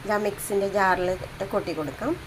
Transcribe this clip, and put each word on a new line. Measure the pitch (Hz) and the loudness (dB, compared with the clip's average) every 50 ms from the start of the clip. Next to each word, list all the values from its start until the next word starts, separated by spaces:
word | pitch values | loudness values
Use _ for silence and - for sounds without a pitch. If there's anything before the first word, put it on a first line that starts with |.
| - | 0
ഇതാ | 196 214 208 208 | 0 0 2 2
മിക്സിൻ്റെ | 208 202 - - - 214 196 196 196 185 | 0 -2 -2 -4 0 0 2 2 2 2
ജാറിൽ | 202 196 190 185 180 180 180 185 185 - - - - 196 196 - | 4 4 4 4 4 2 0 0 -2 -4 -10 -6 -6 -6 0 0
കൊട്ടി | 202 - 180 165 156 | -2 0 0 -4 -2
കൊടുക്കാം. | 151 139 131 - 208 269 349 359 - | -4 -4 -4 -4 -2 -2 -2 -2 -4